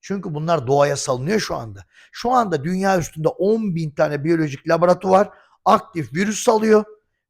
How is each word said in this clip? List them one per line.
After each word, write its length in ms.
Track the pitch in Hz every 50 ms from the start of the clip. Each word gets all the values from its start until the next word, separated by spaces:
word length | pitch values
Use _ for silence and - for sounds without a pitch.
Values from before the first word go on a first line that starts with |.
Çünkü 340 | - - 190 202 180 190 156
bunlar 320 | 147 156 165 170 156 123
doğaya 300 | 120 139 143 143 143 143
salınıyor 440 | 139 - - 131 123 131 160 214 208
şu 140 | - - 165
anda. 300 | 143 123 113 101 98 95 _ _ - - _
Şu 180 | _ - - 233
anda 340 | 254 254 233 196 170 147 131
dünya 340 | 165 185 185 190 196 190 180
üstünde 300 | 156 - - 160 151 156
on 460 | - - 175 202 220 226 220 208 170
bin 160 | 165 160 151
tane 340 | 135 - 156 151 147 143 139
biyolojik 440 | 160 170 165 156 151 135 135 _ 156
laboratuvar 640 | 165 165 175 175 180 175 - 190 190 190 208 196 - _ _ _ _ _ _
aktif 500 | 185 202 214 - - _ 170 147 107 127
virüs 280 | 160 202 208 214 -
salıyor. 420 | - 240 226 214 220 220 214 214 214 - - _ _ _ _ _ _ _